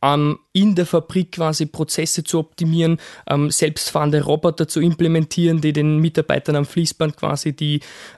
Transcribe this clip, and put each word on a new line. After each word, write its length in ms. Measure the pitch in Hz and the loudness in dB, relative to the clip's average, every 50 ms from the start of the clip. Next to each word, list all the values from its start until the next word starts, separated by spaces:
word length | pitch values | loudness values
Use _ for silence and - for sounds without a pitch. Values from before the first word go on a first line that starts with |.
ähm, 380 | - 139 143 147 147 147 151 - _ _ _ | 0 2 2 2 2 0 -2 -4 _ _ _
in 220 | 190 202 214 196 | 2 4 4 4
der 100 | 175 175 | 2 0
Fabrik 480 | - - 165 156 - - 185 175 - - | 2 0 0 0 0 -2 -2 -2 -2 -4
quasi 320 | 175 165 156 156 - 156 | -4 -2 -2 0 -2 -4
Prozesse 580 | 147 - - 156 - - - 160 - - - 156 | -4 -4 -6 -6 -4 -2 -4 -2 -2 -4 -4 -4
zu 160 | - - 165 | -2 -2 -2
optimieren, 640 | 156 - _ - 170 160 160 170 165 165 165 160 - - - - - - | -2 -4 _ -4 -2 0 2 2 2 2 0 0 -4 -12 -20 -20 -6 -4
ähm, 240 | 143 143 147 151 | -2 0 0 0
selbstfahrende 720 | - - 160 151 156 - - - - 156 151 147 147 147 143 | 0 0 -2 -2 -2 -4 -8 -4 -2 0 0 2 2 0 2
Roboter 420 | 151 147 151 - 175 151 - 160 - | 0 0 0 0 -2 0 0 -4 -2
zu 100 | - 160 | 0 2
implementieren, 800 | 165 170 160 156 170 165 165 165 156 - - - 170 170 160 160 | 2 2 2 2 0 2 2 0 0 0 0 0 2 2 2 2
die 140 | 151 156 147 | 0 0 0
den 240 | 151 147 151 151 151 | 2 2 2 2 2
Mitarbeitern 580 | 160 165 160 160 151 - - 139 - - 147 | 2 2 2 0 0 0 -2 -2 0 0 0
am 100 | 143 143 | 0 -2
Fließband 520 | - - 170 165 - - - 160 151 147 - | -2 -2 -2 -2 -2 -2 -2 -2 -2 -2 -4
quasi 340 | - 151 147 139 - 156 135 | -4 -4 -4 -2 -4 -6 -4
die, 280 | - 151 147 147 143 - - - - - - - | -2 -2 -2 -2 -2 -4 -8 -16 -20 -20 -20 -14